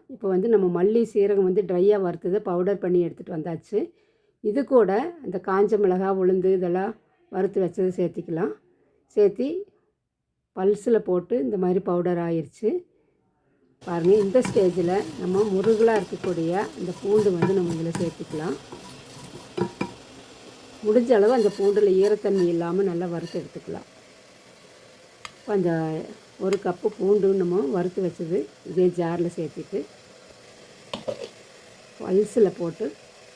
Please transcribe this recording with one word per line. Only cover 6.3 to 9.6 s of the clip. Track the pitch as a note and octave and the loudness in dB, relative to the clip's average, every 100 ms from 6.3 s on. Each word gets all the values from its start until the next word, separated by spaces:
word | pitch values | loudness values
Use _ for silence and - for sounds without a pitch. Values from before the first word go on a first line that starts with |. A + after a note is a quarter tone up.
| F#3 F#3 F#3+ | 2 2 2
இதெல்லாம் | F3+ F#3 G3+ A3 _ _ _ F#3 | 0 -2 -4 -8 _ _ _ -4
வறுத்து | F#3+ G3 F3+ | -2 0 -2
வச்சதை | F#3 F#3 F3+ | 0 -2 0
சேர்த்திக்கலாம். | E3+ F#3 F3 D#3+ G3+ G#4+ _ _ _ _ _ - | -4 -4 -6 -4 -4 -6 _ _ _ _ _ 2
சேர்த்தி | G3+ G3+ C4+ F4+ | 2 2 -4 -6